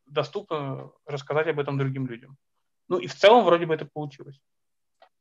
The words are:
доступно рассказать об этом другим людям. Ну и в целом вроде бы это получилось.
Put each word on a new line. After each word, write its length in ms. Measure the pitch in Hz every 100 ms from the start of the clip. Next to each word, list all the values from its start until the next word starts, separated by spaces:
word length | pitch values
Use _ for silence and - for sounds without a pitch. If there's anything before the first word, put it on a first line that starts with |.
| _
доступно 840 | 151 139 208 202 156 139 135 135 _ -
рассказать 420 | 143 - 147 160
об 120 | 147
этом 180 | 143 139
другим 280 | 135 135 127
людям. 300 | 117 - - _ _ _ _ _
Ну 80 | 180
и 100 | 175
в 80 | -
целом 300 | 196 240 185
вроде 200 | 170 170
бы 100 | 156
это 100 | 151
получилось. 560 | 151 147 - - 135 _ _ _ _ _ _ _ _